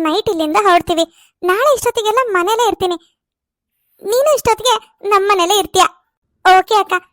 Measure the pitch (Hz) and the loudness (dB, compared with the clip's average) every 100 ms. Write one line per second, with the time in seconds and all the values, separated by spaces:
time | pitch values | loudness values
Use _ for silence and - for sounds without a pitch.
0 | 320 339 427 339 311 359 403 349 339 330 | -2 -2 -2 -2 -2 0 2 2 2 -2
1 | 330 _ _ _ 349 381 571 523 - 466 | -4 _ _ _ -2 0 2 0 -2 -2
2 | 427 440 508 370 349 453 466 359 370 349 | -2 0 0 -2 0 0 0 -2 -4 -6
3 | - _ _ _ _ _ _ _ _ _ | -10 _ _ _ _ _ _ _ _ _
4 | 392 480 587 539 - 440 427 392 - _ | -4 0 0 0 0 -2 -2 -2 -6 _
5 | 392 415 403 392 339 415 - - 359 - | -2 0 0 0 0 0 0 0 0 -2
6 | _ _ _ _ 370 370 370 427 392 359 | _ _ _ _ 2 2 2 -2 -2 -6
7 | - | -8